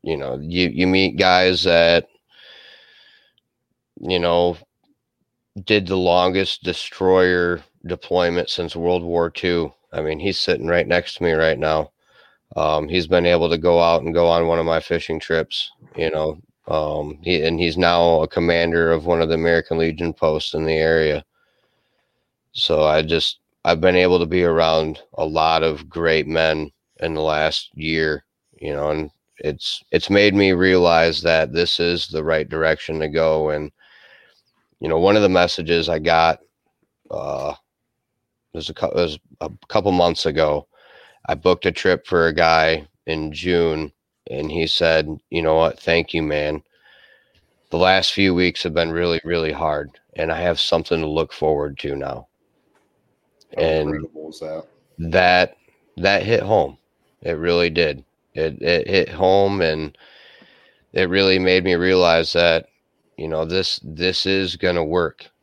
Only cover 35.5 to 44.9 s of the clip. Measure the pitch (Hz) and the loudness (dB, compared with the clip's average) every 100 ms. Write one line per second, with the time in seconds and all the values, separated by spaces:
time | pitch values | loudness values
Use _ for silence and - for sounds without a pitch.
35.5 | - 80 85 82 80 78 82 82 78 _ | 0 -2 0 0 -2 2 4 4 0 _
36.5 | _ _ _ _ _ _ - 71 69 71 | _ _ _ _ _ _ -10 -8 -6 -8
37.5 | - _ _ _ _ _ _ _ _ _ | -10 _ _ _ _ _ _ _ _ _
38.5 | 85 78 80 - - 85 76 _ _ 78 | -14 -12 -6 -4 -2 -2 -4 _ _ -14
39.5 | 101 _ 110 98 90 87 82 82 76 76 | -14 _ -2 0 2 2 2 -2 0 0
40.5 | 73 - _ _ - - _ - 80 92 | 0 -6 _ _ -20 -20 _ -8 -2 0
41.5 | 90 92 80 95 90 - 87 82 80 82 | 2 0 0 0 0 0 2 2 2 4
42.5 | 80 80 80 76 _ - 80 78 76 87 | 4 2 0 -6 _ -8 -6 -6 -6 -2
43.5 | 87 82 78 76 _ _ _ - 67 76 | 2 2 -2 -8 _ _ _ -12 -10 -6
44.5 | 82 80 - 82 | -4 -2 0 2